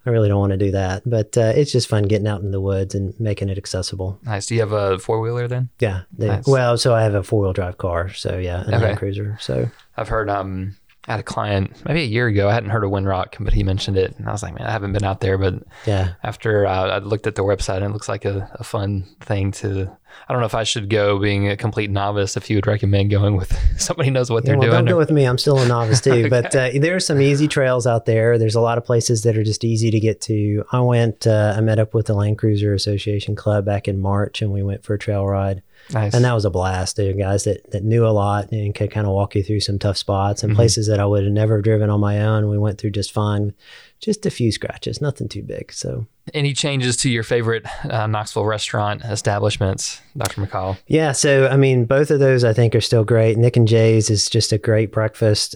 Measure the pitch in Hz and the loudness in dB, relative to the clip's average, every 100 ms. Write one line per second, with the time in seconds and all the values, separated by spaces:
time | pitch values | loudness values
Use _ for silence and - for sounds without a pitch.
0 | 127 113 104 101 101 95 101 95 92 98 | -2 2 2 2 2 0 0 0 -2 -4
1 | 123 113 104 120 110 147 143 123 - 107 | -2 -2 0 0 2 2 2 0 0 0
2 | 98 107 104 101 98 98 95 98 95 98 | 0 0 -2 -4 -4 -4 -2 -2 -2 -4
3 | 95 - 107 101 98 95 - 95 - 95 | -6 -4 -4 -4 -4 -6 -6 -6 -6 -6
4 | 92 92 117 101 - 117 104 104 98 92 | -8 -8 -6 -6 -2 -2 0 0 0 -2
5 | - 110 113 120 120 123 127 - 110 92 | -2 -2 -2 -4 -4 -4 -6 -4 -4 -4
6 | - - 107 101 139 131 120 120 131 113 | -8 -4 -2 0 2 2 2 2 2 2
7 | 110 101 92 110 95 92 90 - 92 85 | 2 0 0 0 0 -2 -4 -6 -4 -4
8 | 95 - - 92 90 87 - 92 107 104 | -6 -6 -6 -4 -4 -6 -2 0 0 0
9 | 101 98 104 107 - 64 117 - _ - | -4 -4 -6 -8 -4 -4 -4 -6 _ -10
10 | 107 113 101 101 95 92 95 - _ _ | -4 -2 -2 -2 -4 -6 -8 -10 _ _
11 | - 113 - 120 107 98 95 - - 160 | -8 -6 -6 -4 0 0 -2 -6 -4 -2
12 | 127 117 120 101 101 117 101 113 98 98 | 0 0 2 2 2 0 0 -2 0 -2
13 | 95 92 92 - 101 - 95 95 - 98 | -2 -2 -4 -6 0 2 2 -2 -2 0
14 | 95 - 107 104 87 - 113 107 101 101 | -2 -4 -8 -6 -8 -8 -6 -6 -4 -2
15 | 98 98 95 95 95 90 - - - 98 | -2 -2 -2 0 0 -2 -10 -10 -2 0
16 | 92 - 110 - 113 104 98 95 95 98 | -2 -4 -10 -6 -2 2 2 0 0 -2
17 | 101 104 110 104 98 98 - 95 101 107 | -2 -4 -4 -2 0 0 -2 -4 -4 -6
18 | - 101 101 98 - - 110 107 101 98 | -8 -6 -4 -4 -6 -12 -8 -6 -2 -4
19 | 92 - - 101 98 - 101 95 92 - | -6 -12 -6 -2 -2 -4 -4 -4 -6 -10
20 | _ - - 127 117 117 107 - 101 107 | _ -16 -6 -2 -2 -2 -2 -4 0 2
21 | 104 98 101 101 101 101 113 107 104 98 | 2 2 2 2 0 0 -4 -4 -2 -2
22 | 101 104 98 - - 104 104 104 98 98 | -2 -2 -2 -4 -2 0 2 0 2 2
23 | 101 101 101 98 - - - - - - | 2 2 2 2 0 2 2 0 -4 -2
24 | 135 131 123 117 135 139 117 117 120 175 | 0 0 0 0 2 4 4 4 4 4
25 | 151 151 127 123 151 135 123 120 113 123 | 4 4 4 2 2 4 4 2 2 2
26 | 135 123 110 120 120 135 127 139 160 185 | 4 4 4 2 2 0 0 0 0 0
27 | - 143 139 143 151 147 131 127 120 117 | 0 2 4 4 2 2 2 2 2 0
28 | - 113 113 117 110 113 117 117 - 117 | 2 2 4 4 2 2 2 0 0 0
29 | - 113 117 110 107 104 117 110 113 110 | 2 0 2 2 0 0 0 2 2 2
30 | 110 101 - 107 104 104 - 127 123 120 | 0 -2 -2 -2 0 -2 -2 0 2 2
31 | 117 - 113 107 107 104 110 107 110 113 | 2 0 2 2 2 2 2 2 0 0
32 | 107 101 104 107 110 104 104 98 104 101 | 0 0 0 0 0 2 0 0 -2 -4
33 | 107 101 - 104 104 104 101 101 - 98 | -2 -4 -4 -4 0 0 0 -2 -2 -2
34 | 98 101 101 - 104 98 98 98 - 104 | 0 0 -2 -4 -4 -2 -4 -6 -4 -6
35 | - 101 98 98 98 95 - _ - 113 | -2 -2 0 0 -2 -4 -10 _ -6 -2
36 | 104 120 123 113 101 90 92 92 92 - | 0 2 2 2 0 0 -2 -2 -4 -2
37 | 98 98 95 104 104 95 - 101 107 117 | -2 0 0 0 0 -4 -6 -6 0 2
38 | 113 107 101 104 101 110 101 - 104 107 | 4 2 2 0 -2 -4 -4 -4 -4 -2
39 | 101 98 101 104 98 104 - 98 101 95 | 0 0 0 -2 -2 -2 -2 -2 -2 -2
40 | - 98 98 101 110 104 117 117 107 101 | -2 0 0 0 0 4 4 2 0 2
41 | 101 101 98 104 110 107 107 107 107 104 | 2 2 2 2 2 2 2 2 2 2
42 | 101 104 107 107 104 104 107 101 107 101 | 2 2 2 2 0 0 -2 -2 -6 -4
43 | - 107 104 104 104 - - - - - | -4 -2 -2 0 -2 -6 -18 -20 -20 -10
44 | - 202 190 - 113 - - - 123 113 | -6 -4 -4 -2 -2 -2 -8 -8 -8 -4
45 | 147 - - 101 - - - - - 127 | -4 -4 -8 -10 -10 -12 -12 -10 -8 -8
46 | 110 _ - 151 143 127 147 139 123 120 | -10 _ -10 -4 -2 -2 -2 -2 -2 0
47 | 139 117 110 120 113 113 - - - 113 | 0 -2 0 0 0 -2 -6 -10 -6 -4
48 | 110 107 107 110 104 107 - 110 104 104 | -2 -2 -4 -2 -2 -2 -4 -2 -2 -4
49 | 113 101 113 101 104 - 98 101 - - | -4 -4 0 0 0 0 -2 -2 -6 -10
50 | _ 135 101 - 98 98 95 98 - 156 | _ -8 -8 -6 -6 -4 -6 -6 -2 0
51 | 156 127 151 139 131 139 135 127 117 135 | 0 0 2 4 4 4 4 4 2 2
52 | 147 143 135 131 120 110 117 117 - 117 | 2 4 4 4 4 4 4 2 2 2
53 | 107 113 113 110 120 120 113 113 113 113 | 4 4 4 4 4 4 4 6 6 4
54 | 104 104 - 117 - 107 - 110 107 113 | 2 0 0 0 0 0 2 0 0 -2
55 | 110 - 110 104 - | -2 0 2 2 -2